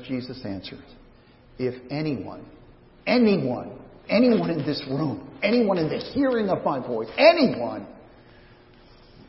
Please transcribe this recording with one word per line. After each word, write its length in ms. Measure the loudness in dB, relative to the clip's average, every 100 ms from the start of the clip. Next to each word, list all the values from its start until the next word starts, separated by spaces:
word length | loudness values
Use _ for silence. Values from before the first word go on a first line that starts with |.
| -8
Jesus 360 | -8 -8 -12
answered, 380 | -10 -10 -12 -18 -20 -20 -20 -20 _ _ -18 -6
"If 180 | -6 -6 -10
anyone, 560 | -6 -4 -4 -8 -14 -18 -20 -20 -20 -20 -8 0
anyone, 720 | 4 6 4 0 -4 -8 -16 -20 -16 0
anyone 420 | 4 6 4 2
in 160 | -2 -2
this 160 | -4 -4
room, 420 | -2 -2 -4 -10 -4
anyone 380 | 0 2 2 2
in 100 | 0
the 100 | -4
hearing 500 | -6 0 0 0 0
of 160 | 0
my 200 | -2 -2
voice, 240 | -4 -4 -4 6
anyone 680 | 6 6 2 0 -6 -8 -14 -20 -20 -20 -20 -20 -20 -20 -20 -20 -20 -20 -20 -20